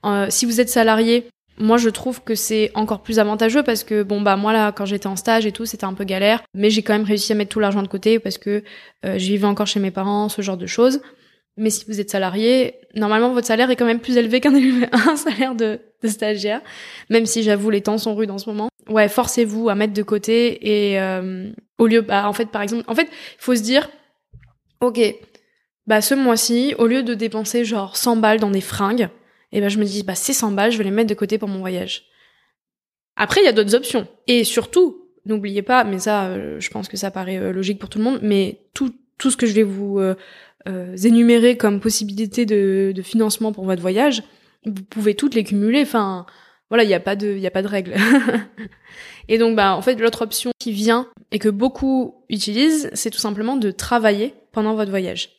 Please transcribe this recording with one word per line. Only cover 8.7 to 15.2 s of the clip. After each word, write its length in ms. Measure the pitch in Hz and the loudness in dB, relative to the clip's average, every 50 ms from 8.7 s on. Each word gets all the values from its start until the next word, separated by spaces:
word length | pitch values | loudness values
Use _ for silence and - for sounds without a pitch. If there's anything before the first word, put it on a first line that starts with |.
| - - - - _ _ - | -20 -20 -20 -20 _ _ -6
euh, 140 | 185 190 190 | -4 -4 -2
je 80 | 185 | 0
vivais 200 | 190 202 202 202 | 0 0 2 2
encore 200 | 208 202 202 208 | 0 2 0 -2
chez 140 | 202 - 202 | -2 0 -2
mes 100 | 196 190 | -2 -2
parents, 380 | 180 196 190 202 202 208 208 214 | -4 -4 -4 -2 0 0 -2 -2
ce 140 | - - | -4 -6
genre 140 | 196 196 190 | -6 -6 -6
de 100 | 180 185 | -6 -8
choses. 340 | 180 - - 240 262 262 285 - - - _ _ _ _ _ _ _ _ | -6 0 2 4 4 2 0 -6 -10 -20 _ _ _ _ _ _ _ _
Mais 140 | - 220 214 | -4 -2 -2
si 140 | 208 - - 214 | -2 -4 -8 -10
vous 100 | 220 202 | -8 -8
êtes 100 | 202 208 | -6 -4
salarié, 640 | - 196 190 185 180 208 220 233 254 262 247 - - - _ _ _ | -4 -2 -2 -2 -2 0 2 4 4 4 2 0 -4 -12 _ _ _
normalement, 380 | 214 214 208 214 220 233 247 | -4 0 2 2 2 2 2
votre 160 | 254 247 233 - | 2 0 0 0
salaire 200 | 220 220 254 254 | 2 2 4 2
est 20 | 247 | 2
quand 100 | 247 247 | 2 2
même 140 | 226 233 240 | 0 0 0
plus 180 | 233 - 247 | -2 2 2
élevé 220 | 240 233 220 233 254 | 2 4 4 0 2
qu'un 160 | 247 294 269 | 4 6 6
<laughs> 0 | |
éle-, 340 | 277 254 262 254 247 247 247 | 6 6 4 4 2 0 2
un 240 | - 240 - 320 311 | 2 2 4 4 2
salaire 400 | 294 | 0